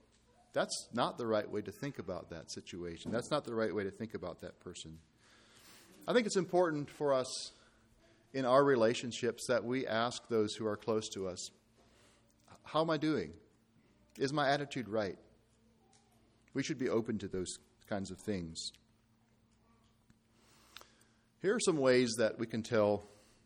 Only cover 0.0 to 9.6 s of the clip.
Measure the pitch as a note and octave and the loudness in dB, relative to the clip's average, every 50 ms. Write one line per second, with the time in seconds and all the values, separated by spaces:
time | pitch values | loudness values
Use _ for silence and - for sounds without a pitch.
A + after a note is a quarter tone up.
0 | _ _ _ _ _ _ _ _ _ _ - C3+ F#3 G#3+ - - - - - A#2 | _ _ _ _ _ _ _ _ _ _ -4 -2 -2 -2 -4 -8 -10 -6 -2 0
1 | C3+ F3 - - B2 A2+ A2 G#2+ - - - G#2+ G#2 - G2 - - C#3+ C3+ - | 0 0 0 -2 -2 0 2 2 0 0 -4 -6 -6 -8 -8 -8 -8 -8 -8 -8
2 | G2+ F2+ F2+ E2+ C#2+ - E2+ E2 - - - - - - - F2 F2 F2 E2+ D#2+ | -8 -8 -8 -8 -8 -10 -12 -12 -12 -12 -12 -14 -12 -12 -10 -8 -8 -8 -10 -10
3 | - - G#2 A#2+ B2 - D#3 D3 - B2+ A#2 A2+ A2 G#2+ E2+ G#2 G2 F#2+ F#2+ - | -8 -4 -4 -4 -2 -2 -2 -2 -2 -2 -2 -2 0 0 0 -2 -4 -4 -6 -8
4 | A2+ A2 - F#2+ F2 F2 E2 - - F2+ - - - F#2+ F2 - - D#2+ D#2+ E2 | -10 -10 -8 -8 -8 -8 -10 -10 -14 -16 -16 -14 -16 -14 -14 -14 -14 -14 -16 -18
5 | D#2+ _ _ _ _ - - - - - - - - - - - - - - - | -20 _ _ _ _ -20 -20 -20 -20 -20 -20 -20 -20 -20 -20 -20 -20 -20 -20 -10
6 | - - F3 A#3+ A#3 G#3 - G3 F3 E3+ - F3+ F3+ E3 D#3 D3 C#3+ - - - | -4 0 2 2 2 2 0 0 0 2 2 2 4 2 2 -2 -6 -8 -6 -2
7 | D3+ C#3+ C3+ C3 B2+ - - - - - - - - _ _ _ _ _ _ _ | 0 2 2 2 0 -2 -6 -10 -10 -12 -16 -20 -20 _ _ _ _ _ _ _
8 | _ - _ _ _ _ - C3+ C3 A#2+ B2+ C#3 C#3+ C#3 C#3 A#2 A2 A2+ B2 - | _ -20 _ _ _ _ -6 -2 2 6 8 8 8 8 8 6 6 6 4 2
9 | - B2 A2 - - A#2 A2 - - - B2 A2+ | -2 -6 -6 -2 -2 -2 -2 -2 0 0 0 2